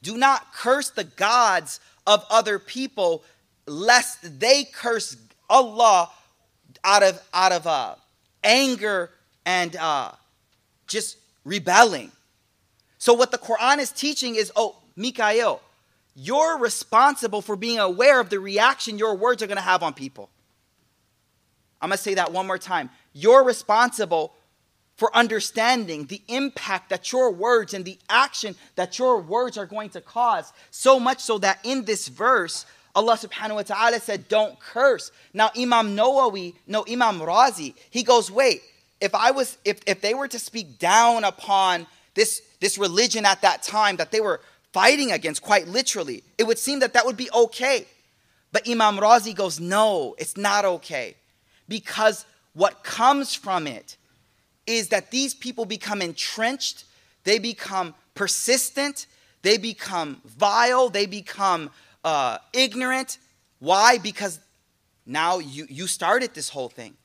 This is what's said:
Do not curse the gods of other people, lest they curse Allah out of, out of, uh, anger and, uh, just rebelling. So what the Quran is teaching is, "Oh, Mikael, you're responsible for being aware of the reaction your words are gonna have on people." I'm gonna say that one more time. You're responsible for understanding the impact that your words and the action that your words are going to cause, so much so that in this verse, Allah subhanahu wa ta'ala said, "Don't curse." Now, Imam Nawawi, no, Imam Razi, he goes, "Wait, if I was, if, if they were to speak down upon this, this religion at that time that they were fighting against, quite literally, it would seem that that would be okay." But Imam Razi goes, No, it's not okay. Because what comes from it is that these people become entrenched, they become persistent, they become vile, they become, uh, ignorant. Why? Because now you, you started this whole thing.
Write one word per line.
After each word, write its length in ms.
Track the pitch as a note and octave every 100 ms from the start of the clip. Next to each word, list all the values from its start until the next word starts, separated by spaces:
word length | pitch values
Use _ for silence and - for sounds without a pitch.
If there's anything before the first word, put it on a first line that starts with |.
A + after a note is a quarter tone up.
Do 140 | F3 A3+
not 380 | C4 C4 -
curse 360 | - A#3 C#4 -
the 140 | -
gods 760 | E3+ - G3 B3 A3+ F3+ D#3+ - _ _ -
of 200 | G#3 G#3
other 300 | A3 G#3+ G3
people, 640 | - B3+ C4 - F3+ D#3+ _ _ _ _ -
lest 760 | D3 G#3+ B3 - - E3+ C3+
they 240 | A3 C#4+
curse 540 | C#4 - A#3+ A3+ - A#2+ A2 _ -
Allah 600 | A#3 A#3+ G#3+ A#3 F#3 E3+ - _ _ _ _ _ - F#3+
out 180 | G3+
of, 180 | G3 F3+ _
out 180 | F3+ F#3
of, 160 | F3 E3
uh, 280 | D3 A2 - _ _ _ _
anger 680 | G#3 B3 C4+ A#3 G#3 G3 F3 _ _ _ E3+
and, 300 | F3+ E3+ E3+
uh, 360 | D#3+ C#3+ A2+ - _ _ _ _ _ _ -
just 300 | G#3+ G#3+ - _ _
rebelling. 720 | C#3 G3+ D#3 F#3+ A#3 D#3 G2+ _ _ _ _ _ _ _ _ _
So 140 | -
what 180 | A#3 B3+
the 60 | A#3+
Quran 420 | - A3 A#3+ C#4+
is 120 | C4
teaching 440 | - C#4+ C#4+ B3 A3+
is, 160 | G#3 -
"Oh, 220 | A3 - _ -
Mikael, 680 | A#3+ B3 G#3+ A3+ A3 B2+ _ _ _ _ _ C#3
you're 420 | C#3 C#4 D#4+ D#4+
responsible 840 | A3+ - - A3 C#4 C#4 A3+ G#3
for 160 | G3+ G3+
being 220 | A3+ A#3
aware 420 | G3 F3+ C4 C4
of 80 | F#3+
the 100 | G3
reaction 580 | G3 G3 A#3 C4+ A#3 G#3
your 180 | A3 F#3+
words 280 | A3+ B3
are 40 | G#3+
gonna 120 | G3
have 240 | F#3 F#3
on 100 | E3+
people." 360 | C#3 C3+ A#2+ G2+ _ _ _ _ _ _ _ _ _ _ _ _ _ _ _
I'm 100 | D#3+
gonna 80 | F#3+
say 180 | G3+ F#3+
that 160 | E3+
one 160 | F3+ F#3+
more 100 | F#3
time. 320 | - F3 C3 _ _
You're 300 | C#3+ F#3+ C4
responsible 880 | B3+ A3+ - G#3+ A#3+ A#3 F#3 E3 D3+ _ _ _ _ _ _ _
for 200 | A3 A3+
understanding 880 | A#3 A3 - A3+ A3+ B3+ G3 D3+ C#3
the 160 | G3+ -
impact 600 | B3 C#4 - - F#3 _
that 220 | F3+ -
your 180 | B3+ B3+
words 460 | F3 A3+ A#3+ F#3+ F#3+
and 100 | F3+
the 140 | F#3+ -
action 460 | A3+ C#4 - G#3+ F3 _ -
that 220 | F3+ -
your 240 | B3+ A#3
words 380 | D#3+ A3 B3 G#3
are 80 | F3+
going 240 | G#3+ G#3+
to 100 | F3
cause, 500 | - A#3 A#3+ D#3+ - _ _
so 280 | - B3+ C4+
much 200 | A#3+ C4
so 180 | - G#3+
that 220 | G3 F#3+
in 220 | A#3 C4+ G#3+
this 220 | G3+ -
verse, 580 | B2+ A3+ B3 E3+ - - _ _ F#3+
Allah 200 | A3 A3
subhanahu 400 | G#3+ - G#3+ G#3+
wa 60 |
ta'ala 380 | G3+ G3+ A#3 A#3
said, 280 | - G3+ B2
"Don't 320 | G#3+ G#3+ -
curse." 520 | - A#3 C#4 A3 - _ _
Now, 180 | G3 A3 A#3+
Imam 400 | B3 A#3 G#3+ G3+
Nawawi, 600 | A#3+ C4+ B3+ G3 F3 - -
no, 180 | G#3+ G3+
Imam 300 | A#3+ A#3 F#3
Razi, 560 | D#3+ F#3+ C4 F#3 C#3+ - _
he 100 | A#3+
goes, 300 | A3 A#3+ F#3
"Wait, 320 | G#3 C4 E3 _ _ _ _
if 140 | G3
I 160 | G3 A#3
was, 300 | C4+ B3+ -
if, 160 | G3+ G3+ -
if 160 | F#3+
they 140 | G3+ B3+
were 120 | C#4
to 120 | A#3+
speak 400 | - A3+ E3 A#2
down 440 | F3 G#3+ A#3 A#3
upon 600 | G3+ - - G3 F#3+ F3 E3 _ _ -
this, 260 | G#3+ - _ _
this 200 | G3 G3
religion 440 | G3 F3 A#3+ A3 G#3
at 160 | F#3+
that 180 | F#3+ E3
time 360 | - G#3+ G#3 F3+
that 140 | D#3+
they 80 | A3
were 220 | G#3 D#3 _ _ _
fighting 380 | F#3 A3 D4 C4
against, 320 | E3+ D#3+ D3+
quite 240 | - G#3 E3
literally, 560 | A3 C4 G#3+ D3+ A2+ _ -
it 80 | A3
would 100 | A3+
seem 220 | - C#4+
that 140 | C4+
that 120 | A#3+ A#3+
would 120 | G#3+
be 120 | B3
okay." 560 | A3+ A3+ - B3+ C4 - _ _ _ _ _ _
But 160 | A3+ A#3
Imam 300 | A#3 G#3+ G3
Razi 380 | G#3 A#3+ G#3+ G3+
goes, 240 | F#3+ D3+
No, 560 | F3 G3 A3 F#3 B2+ -
it's 180 | D#3 F#3+
not 300 | G3+ G3+ G3
okay. 500 | F3 - D3 A2 _ _ _ _ _ -
Because 560 | G#3+ - - A3 G#3+ - _ _
what 300 | - F#3+ -
comes 520 | - - B3 C#4 C#4 -
from 320 | G3+ F#3 D3+
it 300 | A2+ - - _ _ _ _ _ _ -
is 220 | A3+ G#3
that 200 | G3+ -
these 240 | B3+ C#4
people 320 | - B3 A#3 G#3
become 360 | A3 G#3 G3+
entrenched, 840 | F3 E3 - G#3+ A3+ C4+ - - - _ _ _
they 160 | F#3 A3
become 560 | A#3 - - F#3+ E3+ - _
persistent, 920 | - G3 - - C4 - C#4 C#4+ C#4+ - _ _ _
they 160 | F#3 A3
become 640 | A3+ G3 - F3+ D3+ C3+ -
vile, 640 | A2+ G3+ G#3+ A#3+ B3+ B3+
they 180 | G3+ G3+
become, 640 | G3+ - - G3 E3+ D3 _ _ _
uh, 340 | E3 D3+ B2 A2 _
ignorant. 640 | B3 C4 A3 B3+ C4 - - _ _ _ _
Why? 380 | C#3 F#3+ A3+ A#3
Because 420 | G3 - G#3 D#3+ _ _ _ _ _ _ -
now 340 | C#3+ E3+ F#3
you, 260 | D3+ C3+ D#3
you 180 | C3+ F#3
started 460 | - F3+ A#3 B3
this 160 | D#3+ C#3
whole 200 | C#3+ B2
thing. 260 | - A2+ _